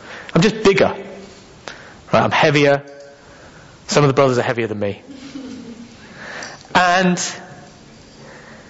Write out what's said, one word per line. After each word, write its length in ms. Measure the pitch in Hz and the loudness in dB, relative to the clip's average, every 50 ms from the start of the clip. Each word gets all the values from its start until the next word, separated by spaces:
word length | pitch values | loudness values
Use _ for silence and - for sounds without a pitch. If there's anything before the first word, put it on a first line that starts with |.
| - - - - - - - | -20 -20 -20 -18 -14 -2 0
I'm 80 | 165 | 2
just 220 | 175 220 - - - | 2 2 0 2 2
bigger. 240 | 196 196 - 113 | 2 4 4 2
Right? 1400 | - - - - - - - - - - - - - - - - - - - - - - - - - - 113 120 | 0 0 -4 -12 -16 -18 -18 -20 -20 -20 -20 -20 -20 -20 -20 -20 -20 -18 -18 -20 -20 -20 -20 -6 -2 0 2 2
I'm 80 | 107 | 2
heavier. 540 | - - 147 160 143 147 143 143 143 139 143 - - - - - - - - - - - - - - - - - - - - | 2 4 2 4 4 4 4 4 4 2 -2 -8 -20 -20 -20 -20 -20 -20 -20 -20 -20 -20 -20 -20 -20 -20 -20 -20 -20 -20 -12
Some 160 | - - 151 147 | -2 0 2 2
of 40 | |
the 60 | 139 127 | 4 4
brothers 240 | 143 139 131 127 | 4 4 4 2
are 60 | 120 110 | 0 0
heavier 240 | 131 123 120 113 | -2 -2 -4 -4
than 120 | 104 107 104 | -4 -4 -4
me. 220 | 104 101 95 - - - - - - - - - - - 233 233 233 233 226 - - - - - - - - - - - - - - - - - - - - | -6 -6 -6 -8 -14 -20 -20 -20 -20 -18 -16 -16 -16 -16 -16 -18 -18 -18 -20 -20 -20 -20 -20 -20 -20 -20 -20 -18 -18 -16 -14 -14 -14 -16 -16 -18 -14 -4 0
And 460 | - 180 175 175 190 185 180 180 175 - - - - - - - - - - - - - - - - - - - - - - - - - - - - - | 2 2 4 2 2 2 2 0 -2 -4 -8 -10 -12 -18 -20 -20 -20 -20 -20 -20 -20 -20 -20 -20 -20 -20 -20 -20 -20 -20 -20 -20 -20 -20 -20 -20 -20 -20